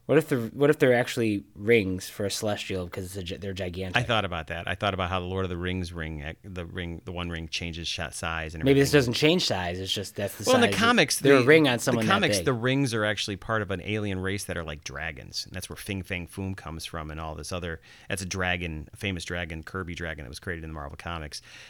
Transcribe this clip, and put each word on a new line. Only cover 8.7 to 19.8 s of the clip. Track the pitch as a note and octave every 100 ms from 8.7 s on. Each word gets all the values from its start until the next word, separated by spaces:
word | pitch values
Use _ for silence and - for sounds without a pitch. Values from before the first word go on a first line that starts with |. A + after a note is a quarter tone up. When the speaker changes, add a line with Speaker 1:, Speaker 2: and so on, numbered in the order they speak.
| C#3
Speaker 1:
this | C#3
Speaker 2:
everything. | D3
Speaker 1:
doesn't | A#2+
change | A2+ D3+ F3 -
size. | F#2+ F2 F#2
It's | F#2+
just | G#2+ F#2+ -
that's | G2+ -
the | A2+
Speaker 2:
Well, | B3+
in |
the | A3+
Speaker 1:
size. | G3
Speaker 2:
comics, | A#3 A#3+ - -
Speaker 1:
They're | C3+ C#3
a |
Speaker 2:
the, | B2
Speaker 1:
ring | D#3+ C#3+
on | A#2+
someone | - A#2
Speaker 2:
the | A2
Speaker 1:
that |
Speaker 2:
comics, | G3+ - G2
Speaker 1:
big. | A2
Speaker 2:
the |
rings | A#2+ B2 C3+ C3+
are | A2+ G#2
actually | G#2 - F#2+
part | - A2
of | F#2+
an | F#2 G2+
alien | G#2+ G#2 F#2
race | F#2+ G2+
that | - F2
are | D#2+
like | D2+
dragons, | - C#2 D#2+ C2 G1+ - -
and | F2+
that's | -
where | D2+
Fin | - F#2+
Fang | - F2+ E2+
Foom | - F#2+ F#2
comes | D#2 D#2 -
from, | E2+ D#2
and | D#2
all | D#2+ D#2
this | D2+
other. | F2+ E2+ D#2+ - - -
That's | G2
a | F#2+
dragon, | F#2+ F2+ F2+ F2 D#2 D2+
a | -
famous | G2+ F2+
dragon, | - F2 E2+ D#2+
Kirby | D#2 F#2+